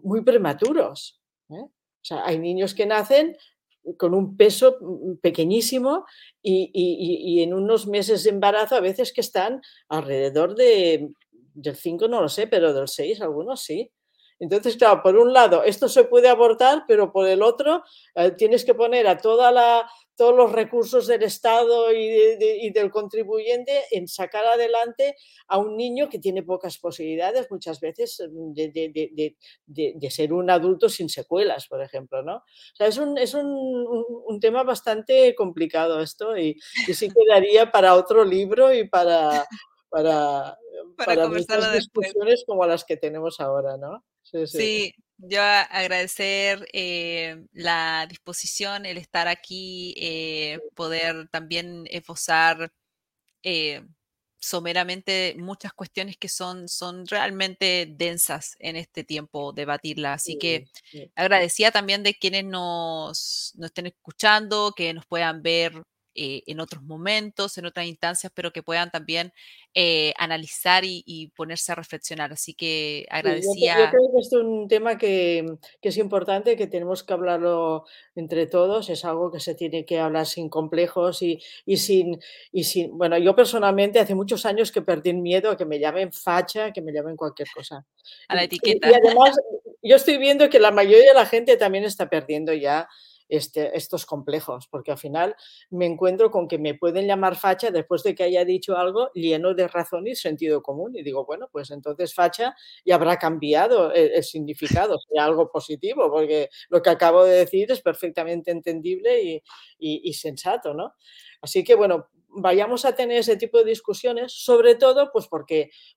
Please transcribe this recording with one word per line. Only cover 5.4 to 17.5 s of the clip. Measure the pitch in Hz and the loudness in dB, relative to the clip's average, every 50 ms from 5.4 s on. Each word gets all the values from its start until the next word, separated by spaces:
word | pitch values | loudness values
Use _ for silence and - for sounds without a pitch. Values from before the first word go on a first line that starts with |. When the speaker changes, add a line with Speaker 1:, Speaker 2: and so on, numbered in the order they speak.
| 160 165 196 233 226 226 262 254 247 269 294 381 381 - _ - - - _ _ | 0 0 0 0 0 -2 -4 -2 -2 -2 -2 -4 -6 -10 _ -20 -20 -20 _ _
Speaker 1:
y, | _ 208 190 190 190 - - | _ -2 0 0 -2 -2 -4
y, | - 180 180 170 - 185 165 180 - - 180 170 | -2 -2 -2 -2 -4 -4 -4 -4 -4 -4 0 0
y, | 175 | 2
y | 165 | 2
en | 170 180 | 2 -2
unos | 190 196 208 226 214 214 202 | -2 0 2 0 0 0 -2
meses | 202 208 196 202 220 185 - | -4 -4 0 0 -2 0 2
de | 214 | 0
embarazo | 202 196 208 202 202 214 214 208 269 | 0 2 2 2 2 2 0 0 0
a | 240 | 0
veces | 180 185 190 - 247 247 - | 0 0 -2 -2 -4 -4 -4
que | - | -6
están | 226 - - 196 185 220 254 262 - - _ _ _ _ | -6 -4 -2 -2 -2 -2 -4 -8 -12 -18 _ _ _ _
alrededor | 156 156 147 139 139 135 135 139 135 151 165 180 208 | -6 -6 -4 -4 -2 -2 -2 0 0 0 0 0 2
de, | 220 254 247 226 196 180 170 160 147 147 147 147 _ _ _ | 4 6 6 6 6 4 2 2 0 -2 -6 -12 _ _ _
del | _ _ _ _ _ 147 139 151 135 | _ _ _ _ _ -12 -10 -10 -10
cinco, | - - 175 165 175 214 226 | -8 -8 -8 -4 -2 -2 0
no | 240 226 | 0 0
lo | 175 147 | 0 0
sé, | - - 214 220 | -2 -4 -2 0
pero | 240 190 165 160 143 | 2 2 4 2 2
del | 135 139 135 | 0 -2 -4
seis, | - - 143 160 220 214 | -6 -6 -4 -4 -4 -4
algunos | 214 165 147 147 165 226 262 - - | -6 -6 -6 -6 -6 -8 -8 -10 -8
sí. | - 156 180 254 - _ _ _ _ _ _ _ _ _ _ | -8 -8 -8 -8 -10 _ _ _ _ _ _ _ _ _ _
Entonces, | 175 160 190 208 214 247 226 233 | -6 -2 -2 -2 -2 -2 0 4
claro, | 247 220 202 202 | 6 6 6 8
por | - 190 190 220 | 6 6 6 8
un | 240 240 254 | 6 8 8
lado, | 254 240 208 175 165 - | 8 8 8 6 4 4
esto | 214 202 - 277 240 | 2 0 0 -2 2
se | - 262 240 | 6 6 6
puede | 240 240 247 240 247 | 8 6 6 8 8
abortar, | 247 220 240 233 220 233 247 262 285 311 285 - | 6 8 6 4 6 6 4 4 4 4 2 2
pero | 226 208 202 170 | 4 4 4 2
por | - 190 190 190 | 2 0 2 2
el | 185 190 | 2 4
otro, | 208 233 | 4 2